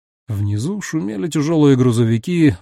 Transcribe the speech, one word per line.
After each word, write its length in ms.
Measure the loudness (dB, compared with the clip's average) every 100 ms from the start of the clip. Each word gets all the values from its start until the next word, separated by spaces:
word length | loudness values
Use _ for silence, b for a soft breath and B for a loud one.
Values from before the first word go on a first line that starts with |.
| _ _ -10
Внизу 520 | -4 -4 -2 -4 -8
шумели 460 | -6 -6 -6 -6 -4
тяжёлые 480 | -4 0 2 4
грузовики, 800 | 4 2 2 0 0 -2 2 2 0